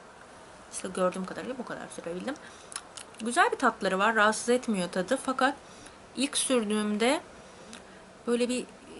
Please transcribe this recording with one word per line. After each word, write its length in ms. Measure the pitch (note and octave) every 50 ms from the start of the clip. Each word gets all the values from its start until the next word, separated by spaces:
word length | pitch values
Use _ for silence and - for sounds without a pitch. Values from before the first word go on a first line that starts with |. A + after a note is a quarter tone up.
| - - - - - - - - - - - - - - -
İşte 140 | - -
gördüğüm 380 | G3 F#3 F#3+ F#3 F3+ F3 F#3 F#3
kadarıyla 320 | F#3 - E3 F3 A3+ B3+
bu 80 | B3+ A3
kadar 220 | - E3+ - - F3 -
sürebildim. 400 | - - E3+ F3 F#3 F#3+ A#3+ D4 - - - - - - - - - - - - - - - - -
Güzel 300 | A3 A#3+ B3 E4+ G4+ A#4+
bir 60 | A4
tatları 420 | - C4+ A#3 - - G#3 F#3 F#3+ F#3+
var. 160 | G3+ A3 A3
Rahatsız 340 | A3 G#3 G#3+ G#3+ - - A#3+
etmiyor 420 | B3 B3+ B3+ A#3+ G#3+ F#3+ F3 F3
tadı. 260 | - F#3+ F3+ - B3+ C4+ -
Fakat 320 | C4+ C4 - B3+ C#4 C#4+ - - - - - - - - - - - -
ilk 220 | - C4+ C#4 -
sürdüğümde 840 | - - - C4 A#3+ G#3+ G3+ G#3+ G#3+ G#3 G#3 G#3 G3+ A3+ B3 D4+ F4+ - - - - - - - - - - - - - - - - - - - - -
böyle 220 | A#3+ A#3+ A#3 B3 A#3
bir 160 | B3+ B3 - - - - - - -